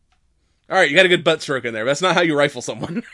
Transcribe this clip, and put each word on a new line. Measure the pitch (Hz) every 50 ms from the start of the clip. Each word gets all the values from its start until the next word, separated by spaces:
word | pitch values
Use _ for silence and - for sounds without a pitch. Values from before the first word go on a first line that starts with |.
| _ _ _ _ _ _ _ _ _ _ _ _ _ _
all | 165
right, | 190 175 143
you | 143
got | 180 190
a | 180
good | 180 175 147
butt | 170 160 156
stroke | - - 139 127 117
in | 120 113
there. | 110 110
That's | 127 143 - 185
not | 185 165
how | 170 180
you | 165 151
rifle | 143 143 143 - 120
someone." | - - 117 113 - - 170 226 - -